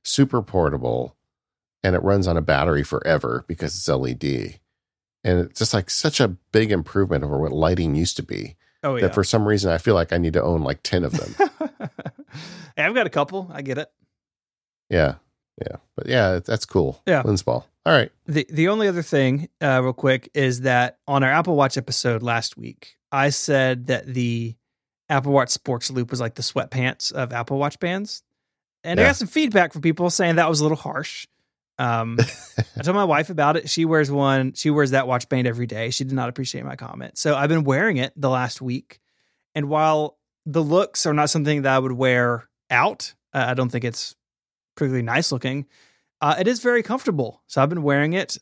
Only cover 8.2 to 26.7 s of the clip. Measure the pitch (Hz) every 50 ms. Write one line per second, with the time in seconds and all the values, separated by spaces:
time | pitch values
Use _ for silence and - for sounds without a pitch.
8.2 | - - 50 50 52 - - _ _ _ _ _ - 143 131 120 92 90 - 104
9.2 | 92 - - 110 104 104 107 98 95 90 82 82 - - 87 87 85 - 87 87
10.2 | 85 82 78 76 62 82 85 80 76 67 71 - - - - 90 85 69 - -
11.2 | - - - - 392 294 - - 320 269 - - 240 - - - - - - -
12.2 | 294 - - 151 165 - - - - - - - 151 180 226 254 214 160 - 156
13.2 | 143 - 185 196 185 175 165 147 139 135 127 139 - - _ _ _ _ _ _
14.2 | _ _ _ _ _ _ _ _ _ _ _ _ _ - - 85 76 69 69 -
15.2 | _ _ _ _ _ _ _ - - - - - _ _ _ - - - 127 123
16.2 | 107 92 92 87 87 - 113 107 - - - 95 80 - - - _ 190 170 139
17.2 | 120 110 104 90 - - 60 60 - _ _ _ - 165 165 135 113 - - _
18.2 | _ - 147 151 - - 156 151 165 185 208 220 214 202 180 175 160 - 165 143
19.2 | 135 127 131 143 160 - _ - - 143 131 131 127 131 127 - - 135 131 127
20.2 | - - - 147 139 131 123 120 127 131 123 123 123 123 - _ _ - 143 135
21.2 | 135 131 139 160 165 180 165 143 139 135 - 139 123 - 123 - - 123 117 110
22.2 | 120 120 117 117 - - - - 113 117 - _ - - - _ _ _ - 139
23.2 | 139 147 139 - - - 143 135 131 131 127 123 123 135 127 117 - 131 127 127
24.2 | 120 120 117 117 117 117 113 - _ _ _ _ _ _ _ _ _ - 151 139
25.2 | 131 143 139 139 123 - - - - 147 127 117 - - 131 127 120 120 131 123
26.2 | 120 113 - - 127 - - 139 - -